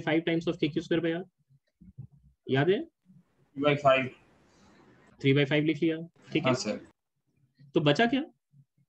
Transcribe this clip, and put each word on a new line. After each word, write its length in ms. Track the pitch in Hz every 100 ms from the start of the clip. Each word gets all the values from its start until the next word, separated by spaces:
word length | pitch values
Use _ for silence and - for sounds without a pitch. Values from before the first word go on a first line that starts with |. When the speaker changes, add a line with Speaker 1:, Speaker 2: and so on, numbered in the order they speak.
Speaker 1:
five 180 | 156 160 165
times 200 | 165 165
of 80 | 160
K 80 | 151
Q 140 | 156
square 180 | - 170
by 80 | 165 165
R, 60 | 190 _ _ _ _ _ - - - _ _ _ -
याद 240 | 135 165
है? 80 | 214 330 _ _ - _ _ _ 139
Speaker 2:
three 80 | 147
by 80 | 143
five। 260 | 139 131 127 - _ _ _ _ - - - _ _ -
Speaker 1:
Three 140 | 139 139
by 80 | 139
five 160 | 151 151
लिख 160 | 151
लिया, 140 | 165 160 170 _ -
ठीक 100 | 160
है? 60 | 135
Speaker 2:
हाँ 60 |
सर। 260 | 123 107 101 - _ _ _ _ _ _ _ -
Speaker 1:
तो 60 | 175
बचा 260 | 147 139 233
क्या? 180 | 262 339 _ _ _ _ _